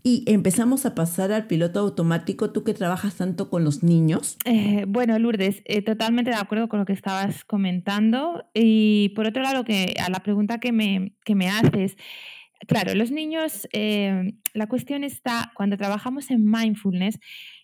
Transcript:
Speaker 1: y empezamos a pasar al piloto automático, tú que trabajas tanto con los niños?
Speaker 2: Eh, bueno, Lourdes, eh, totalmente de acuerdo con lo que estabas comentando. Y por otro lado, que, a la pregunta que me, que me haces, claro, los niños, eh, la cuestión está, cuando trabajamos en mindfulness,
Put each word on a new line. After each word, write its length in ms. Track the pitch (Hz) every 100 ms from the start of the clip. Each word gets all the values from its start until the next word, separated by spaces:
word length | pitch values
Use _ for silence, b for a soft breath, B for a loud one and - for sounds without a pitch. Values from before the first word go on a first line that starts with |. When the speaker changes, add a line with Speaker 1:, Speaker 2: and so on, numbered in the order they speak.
Speaker 1:
y 200 | 254 240 -
empezamos 580 | 214 175 185 233 269 202
a 100 | 185
pasar 360 | 165 170 190
al 160 | 214 220
piloto 320 | 160 170 185
automático, 720 | 202 180 170 165 170 190 214
tú 120 | 214
que 100 | 214
trabajas 420 | 208 180 180 202 -
tanto 340 | 185 175 196
con 140 | 175
los 200 | 156 147
niños? 540 | 170 165 160 160 - - 247
Speaker 2:
Eh, 400 | 226 208 208 196
bueno, 300 | 208 247 220
Lourdes, 420 | 233 220 190 196 -
eh, 180 | 208
totalmente 480 | 202 220 226 233 240
de 60 | 226
acuerdo 320 | 196 214 226
con 100 | 214
lo 60 | 196
que 80 |
estabas 520 | 196 - 190 202 - -
comentando. 1040 | 208 190 180 180 202 220 247 311 339 -
Y 560 | - 226 220 214 208 202 202
por 120 | 220
otro 160 | 226
lado, 200 | 269 269
que, 300 | 226 208 185 -
a 60 | 180
la 120 | 185
pregunta 380 | 208 208 208 233
que 120 | 247
me, 440 | 226 208 196 190 -
que 120 | - 202
me 140 | 180
haces, 480 | 208 233 214 190 - B B B B B _ -
claro, 280 | 233 185 190
los 160 | 233
niños, 560 | 294 311 320 320 - -
eh, 600 | 214 214 208 196 190 185 - -
la 140 | 208 214
cuestión 360 | 254 240 285
está, 480 | 285 - 254 233 - -
cuando 220 | 202 202
trabajamos 540 | 202 208 247 269 277
en 180 | 254 214
mindfulness, 680 | 226 220 214 196 180 190 226 B B B B